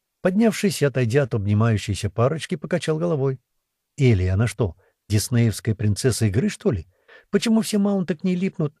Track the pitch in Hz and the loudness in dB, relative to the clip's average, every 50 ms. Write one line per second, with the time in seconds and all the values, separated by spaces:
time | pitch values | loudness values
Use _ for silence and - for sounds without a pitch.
0 | _ _ _ _ - 190 185 208 233 220 - - - 196 - - 143 143 - 131 | _ _ _ _ -2 0 2 4 2 2 2 2 -2 -2 0 0 0 0 2 0
1 | 127 110 113 143 139 113 - 110 98 104 104 104 113 117 110 101 - - 95 - | 0 2 2 2 2 2 -2 -2 0 2 2 4 4 2 2 0 0 -4 -4 -4
2 | - 101 - - 120 135 160 147 - - 180 151 - 151 185 170 - 160 156 156 | -4 -4 0 0 0 0 0 -4 -6 -6 -6 -8 -4 -4 -4 -4 -2 -2 -2 -2
3 | 170 175 160 135 135 139 131 - _ _ _ _ _ _ _ _ _ _ _ - | -2 -2 -2 0 -2 -2 -4 -6 _ _ _ _ _ _ _ _ _ _ _ 2
4 | 135 123 110 90 90 92 95 98 123 - - - 113 90 - _ _ _ _ _ | 4 4 4 4 2 0 2 0 0 -2 0 -2 -4 -4 -4 _ _ _ _ _
5 | _ - 101 104 - - 123 117 117 113 95 - - 113 104 - 107 107 98 - | _ -2 0 0 0 0 2 2 2 2 0 -2 -4 -4 -4 0 0 -2 0 0
6 | - 127 104 - 113 104 92 117 208 208 - - - 196 120 82 - - _ _ | 0 -2 0 2 0 0 0 0 -2 -2 -4 -2 -2 -2 -2 -2 -6 -12 _ _
7 | _ - - - _ _ - 196 - 233 220 226 - - 214 202 196 202 202 196 | _ -20 -20 -20 _ _ -2 -2 0 2 0 0 0 0 -2 0 0 0 0 -2
8 | 175 - 175 - - 185 180 180 196 180 - - 156 147 - | -2 -4 -4 -4 -2 -2 -2 -2 -2 -4 -2 -4 -6 -6 -6